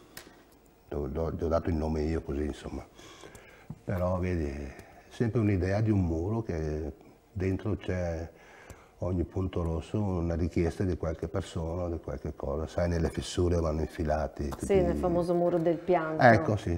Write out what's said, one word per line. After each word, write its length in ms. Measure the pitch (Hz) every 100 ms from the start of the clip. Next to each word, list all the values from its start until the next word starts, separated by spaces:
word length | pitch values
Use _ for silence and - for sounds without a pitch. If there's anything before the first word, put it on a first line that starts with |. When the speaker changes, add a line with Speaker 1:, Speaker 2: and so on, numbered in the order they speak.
| - - - - - - - - -
Speaker 1:
lo, 200 | 73 69
lo, 200 | 71 80
gli 120 | 80
ho 40 | 82
dato 220 | 80 -
il 60 | 80
nome 280 | 78 78
io 180 | 78 80
così, 240 | - 71 76
insomma. 400 | - - 69 - - - - - - - - - -
Però 340 | - 92 90 92
vedi, 280 | 90 87 73
è 280 | 71 69 - - - -
sempre 300 | - 117 120
un'idea 400 | 104 95 95 101
di 100 | 110
un 100 | 101 85
muro 360 | 80 90 113
che 520 | 110 82 78 78 76 - - - _
dentro 420 | 95 95 92 107 90
c'è 540 | - 90 87 82 82 - - - - - - -
ogni 200 | 90 90
punto 400 | 82 95 92 90
rosso 360 | 82 80 - 110
una 360 | 101 90 85 82
richiesta 480 | 87 95 82 -
di 120 | 95 80
qualche 320 | 80 80 82
persona, 640 | 101 - 87 80 90 87
di 100 | 82
qualche 300 | - 71 76 -
cosa. 320 | 69 73 78
Sai, 200 | - 87
nelle 200 | 85 76
fessure 460 | - - - 87 87
vanno 220 | 80 76
infilati 680 | 76 - 76 76 71 - 73
tutti 160 | 65 -
Speaker 2:
Sì, 100 | 196
nel 140 | 175 147
Speaker 1:
i 40 |
Speaker 2:
famoso 340 | 180 170 175
muro 240 | 175 175 175
del 200 | 165 160
pianto. 440 | - 175 156 156
Speaker 1:
Ecco, 340 | 127 110 - 107
sì, 200 | 87